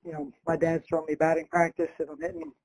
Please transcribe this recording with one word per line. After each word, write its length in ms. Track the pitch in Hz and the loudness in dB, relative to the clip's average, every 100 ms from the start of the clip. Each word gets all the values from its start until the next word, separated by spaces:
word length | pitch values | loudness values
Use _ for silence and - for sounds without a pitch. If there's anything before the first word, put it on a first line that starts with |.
you 80 | 170 | -12
know, 180 | 151 143 - 165 | -8 -10 -8 -2
my 100 | 160 | 2
dad's 300 | 165 165 - | 2 0 0
throwing 200 | 165 156 | -2 0
me 80 | |
batting 320 | 151 160 165 156 | 2 4 2 2
practice, 400 | 170 165 - 160 - | 2 2 0 -4 -4
and 120 | 151 | -8
I'm 100 | 147 | -6
hitting 320 | 170 175 156 - | -8 -8 -12 -16